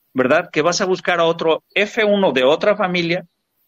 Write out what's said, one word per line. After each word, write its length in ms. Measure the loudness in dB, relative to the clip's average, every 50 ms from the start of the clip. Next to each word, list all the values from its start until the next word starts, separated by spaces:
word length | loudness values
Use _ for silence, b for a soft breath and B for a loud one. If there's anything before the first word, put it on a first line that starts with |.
| _ _ -4
¿verdad? 360 | -2 0 2 2 0 0 -2
Que 100 | -4 -2
vas 180 | 0 0 0 0
a 40 | -2
buscar 340 | -2 -2 -2 -2 -2 0 0
a 60 | 0
otro 400 | 0 0 0 0 -2 -2 -2 _ _ -2
F 300 | -2 -2 -2 -2 -2 0
uno 260 | 0 2 2 2 2
de 140 | 2 2 4
otra 320 | 2 2 2 2 0 0
familia 500 | 0 -2 -2 -2 -2 -2 -2 -4 -6 -6 _ _ _ _ _ _ _ _